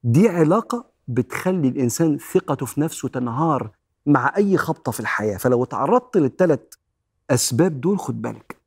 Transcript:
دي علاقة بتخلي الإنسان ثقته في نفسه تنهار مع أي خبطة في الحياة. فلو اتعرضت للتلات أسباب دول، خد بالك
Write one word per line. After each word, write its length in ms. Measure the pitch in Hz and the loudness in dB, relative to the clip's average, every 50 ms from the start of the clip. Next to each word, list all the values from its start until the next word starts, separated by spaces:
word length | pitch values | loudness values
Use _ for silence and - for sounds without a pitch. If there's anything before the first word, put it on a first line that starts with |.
| - | 0
دي 240 | 120 117 143 214 233 | 2 4 4 4 4
علاقة 640 | 170 175 160 147 180 226 226 - - 240 - _ _ _ _ - | 4 4 4 4 4 2 0 -2 -8 -8 -8 _ _ _ _ -4
بتخلي 600 | 120 123 123 - - - - 185 190 185 147 131 | -4 -4 -4 -4 -6 -4 -2 -2 0 0 0 0
الإنسان 500 | 123 139 131 120 - - 165 160 143 143 | 0 0 -2 -2 0 0 0 0 0 -2
ثقته 480 | - - - 185 - - 143 120 131 | -6 -2 -2 -2 0 0 -4 -4 -4
في 140 | 120 - 143 | -6 -4 -4
نفسه 280 | 147 165 - - - 127 | -4 -4 -4 -8 -8 -6
تنهار 600 | - 131 123 120 113 131 160 165 147 123 117 107 _ _ _ _ _ _ _ | -6 -4 -4 -4 -2 -2 0 0 0 -2 -4 -8 _ _ _ _ _ _ _
مع 260 | 147 143 131 120 135 - | 2 2 2 2 0 0
أي 200 | 208 208 202 190 | 0 2 2 2
خبطة 360 | 156 - - 160 - _ 131 | 0 0 -2 -6 -4 _ -6
في 80 | 117 - | -6 -4
الحياة. 360 | 113 - - - 104 107 101 | -6 -6 -4 -2 -2 -2 -4
فلو 280 | 92 - 127 127 120 127 | 0 0 2 2 2 0
اتعرضت 520 | - - 104 127 147 220 247 247 - - | -2 -4 -4 0 2 2 0 0 0 0
للتلات 580 | 196 151 127 - - 185 170 147 127 - _ - _ _ _ _ _ _ _ _ _ _ - | 0 0 0 2 2 2 2 2 0 -2 _ -20 _ _ _ _ _ _ _ _ _ _ -2
أسباب 500 | 139 123 - - 123 113 165 190 156 131 | 0 0 0 0 2 2 2 2 0 -2
دول، 180 | 123 175 208 185 | -2 -2 -2 -2
خد 240 | - - 117 113 | -4 -6 -8 -6
بالك 380 | 110 117 113 113 _ _ - _ _ | -8 -8 -10 -12 _ _ -20 _ _